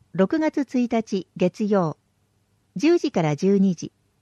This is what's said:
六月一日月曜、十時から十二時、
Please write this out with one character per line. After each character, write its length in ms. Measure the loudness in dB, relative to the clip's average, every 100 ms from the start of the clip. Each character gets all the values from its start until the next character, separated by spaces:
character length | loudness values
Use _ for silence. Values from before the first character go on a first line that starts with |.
| _
六 240 | -2 0 0
月 240 | -2 -2
一 260 | -2 -2 -2
日 400 | -2 -4 -6 -8 -4
月 280 | -2 -2
曜、 340 | -2 0 -2 -6 _ _ _ _ _ _ _ -2
十 200 | 2 2
時 160 | 0
か 80 | 0
ら 160 | 0 0
十 220 | 2 2
二 160 | 2
時、 180 | -2 -8 -16 _ _